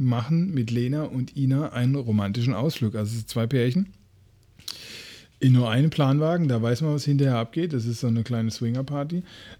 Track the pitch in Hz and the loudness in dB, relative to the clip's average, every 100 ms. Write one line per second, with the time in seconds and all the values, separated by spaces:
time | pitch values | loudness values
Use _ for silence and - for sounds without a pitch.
0 | 131 120 117 165 185 147 113 117 123 147 | 0 0 2 2 2 0 0 0 0 -2
1 | 151 131 127 - 131 135 156 123 123 139 | -4 -4 -6 0 2 2 0 0 2 2
2 | 117 107 101 113 120 104 143 - 110 107 | 2 2 2 0 0 0 0 0 -2 -2
3 | 104 113 110 120 113 135 120 135 196 - | -4 -4 -4 -2 0 2 2 2 -2 -8
4 | _ _ _ _ _ _ - - - - | _ _ _ _ _ _ -16 -14 -16 -18
5 | - - - - 135 123 120 117 156 156 | -18 -20 -18 0 4 4 4 2 2 2
6 | 135 143 156 175 156 117 117 120 156 147 | 2 2 2 2 2 0 0 0 0 -2
7 | 143 143 135 120 113 160 175 139 113 117 | 0 2 2 2 -2 -2 -2 -2 -4 -2
8 | 123 113 110 117 113 - 117 123 135 143 | 0 0 0 -2 -2 -2 -4 -2 -4 -4
9 | 143 175 - - - | -4 -6 -8 -16 -20